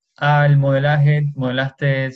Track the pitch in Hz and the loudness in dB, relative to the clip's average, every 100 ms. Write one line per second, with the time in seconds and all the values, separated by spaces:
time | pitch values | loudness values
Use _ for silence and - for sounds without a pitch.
0 | _ - 147 147 147 143 139 135 143 151 | _ -6 0 2 4 2 2 0 0 2
1 | 143 147 147 139 127 127 135 - 143 135 | 2 0 -2 -6 -6 -4 -6 -4 -4 -2
2 | 135 | -4